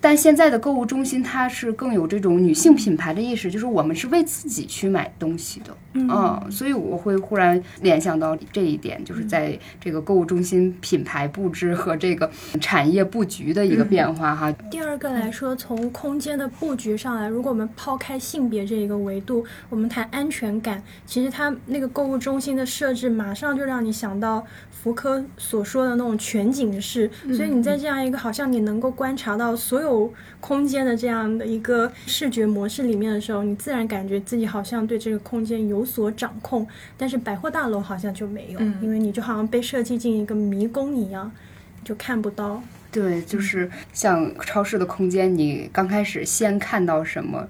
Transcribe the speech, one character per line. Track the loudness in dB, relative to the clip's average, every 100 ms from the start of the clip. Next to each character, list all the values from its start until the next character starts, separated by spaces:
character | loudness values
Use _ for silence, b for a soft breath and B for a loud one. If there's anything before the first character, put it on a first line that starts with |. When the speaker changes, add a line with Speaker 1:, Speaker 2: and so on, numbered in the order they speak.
Speaker 1:
但 | 8 8
现 | 8
在 | 8 8
的 | 6
购 | 2
物 | 0 0
中 | -2
心， | 0 0
它 | -2 0 -2
是 | -2 -4
更 | -2 0
有 | 2 2
这 | 2
种 | 4 6
女 | 6
性 | 8 10
品 | 10 8 0
牌 | 0
的 | -2
意 | -2 -2
识， | -2
就 | -4
是 | 0
我 | 0
们 | 0
是 | -2 2
为 | 2
自 | 2 -2 -6
己 | -8
去 | -8 -4 0
买 | 0 -2 -4
东 | -4 -4
西 | -8 -12
的。 | -16 -18 -8
Speaker 2:
嗯。 | -2 2
Speaker 1:
嗯， | 2 2 0 -4
所 | -6 -2
以 |
我 | -2 -2 -2
会 | 0 0
忽 | 0 4
然 | 6 4 0 B
联 | 4 4
想 | 4 0
到 | 0 -2 -4
这 | 0
一 | 0 0
点， | -4 -8
就 | -8
是 | -6
在 | -2 -2 -2 -6 B B
这 | -6
个 | -4
购 | 2
物 | 4
中 | 4 2
心 | 4 4 4 2
品 | 0 0
牌 | 0 -2 -4
布 | -2 -2
置 | 0 0
和 | 0 0 0
这 | 2
个 | 2 0 B B -4
产 | 2 4 6
业 | 4
布 | 4 2
局 | -2 -2 -2
的 | 2
一 | 4 4
个 |
变 | 4 4 4
化 | 2 0
哈。 | 0 -2
Speaker 2:
嗯。 | -4 -8
第 | -8
二 | -6 -4
个 | -4
来 | -2 -4
说， | -4 -6
从 | -6 -4 -4 -4
空 | -4 -4 -4
间 | -4 -4
的 | -4
布 | -4 -4
局 | -4 -2 -2
上 | -2
来， | -4 -2
如 | -2
果 | 0
我 |
们 | -2 -2 -6
抛 | -6 -6
开 | -4 -8
性 | -6 -2 0
别 | 0 -2
这 |
一 | -2 0
个 | -2
维 | -2 -4
度， | -2 -2 -2 B B
我 | -2
们 | -2
谈 | -2 -6
安 | -2 -4
全 | -2 -2 -2
感， | -4 -6 -10 B -6
其 | -2
实 | 0
它 | 0 -2 -2 -4
那 | -2
个 | -2
购 | 0
物 | 0 0
中 | 0 -2
心 | 0 -2
的 | -2
设 | -2 0
置 | 0 0
马 | 0 0
上 | -4 -2 -2
就 |
让 | -2 -2
你 | -2
想 | -2 -4 -2
到 | 0 0 -4 B B
福 | -6 -4
柯 | -2 0 -2 -2 -8
所 | -4 -2
说 | 0 0
的 | 2
那 | 2
种 | 0 -2
全 | 0 0 2
景 | 2 0 -2
式， | -4 0 0 B
Speaker 3:
嗯。 | -2
Speaker 2:
所 | 0 2
以 |
你 | 2
在 | 2 2
这 | 0
样 | 0
一 | 0
个 | -2
好 | -4
像 | -2 0
你 | 2
能 | 2 0
够 | -2
观 | -2 -2 -2
察 | -2 0
到 | 0
所 | 0 0 0
有 | 2 2 2 B B B
空 | -2 0 2
间 | 2
的 | 2 2
这 | 0
样 | 0 0 -2
的 | -2
一 | -4
个 | 2 2 2 -2 -6
视 | -2 0
觉 | 2
模 | 2 2 0
式 | -2
里 | 0 2
面 | 0
的 | -2
时 | -2
候， | -2
你 | -2
自 | -4 -4
然 | -2 -2
感 | -2 -2
觉 | -4
自 | -2 -2
己 |
好 | 0 -2
像 | -4 -2
对 | -2 -2
这 | -2
个 | -4
空 | -2 -4
间 | -2 0 0
有 | 0
所 | -2 0 -2
掌 | -2 -6 -8
控。 | -4 -2 -4 B B -6
但 | -4
是 | -2
百 | -4
货 | -4 -4
大 | -2 -2
楼 | -2
好 | -4 -6
像 | -6
就 | -6 -8
没 | -8 -10
有， | -2
Speaker 3:
嗯。 | -2 0
Speaker 2:
因 | -2
为 | 0
你 | 0
就 | -2
好 | -4
像 | -2 0
被 | 0
设 | 0 -2
计 | 0 0
进 | 0 0
一 | 0
个 |
迷 | 0 0 2 0
宫 | 0 -2
一 | -2 -2
样， | -4 -10 -14 B B B B
就 | -12
看 | -10 -4 -2
不 | -2
到。 | -4 -6 -6 -10 -18 -6
Speaker 1:
对， | -2 0 0
就 | -2 -2
是 | -2 -2 -2 B B
像 | 0 2 4 2 -4
超 | -4 0
市 | 0 0
的 | -2
空 | 0 2
间， | 4 4
你 | 4 2 0 -2
刚 | 0 2
开 | 2
始 | 0 -2
先 | -4 0 2 0
看 | 0 0
到 | 2 2
什 | 0 -6
么 | -6 -6 -8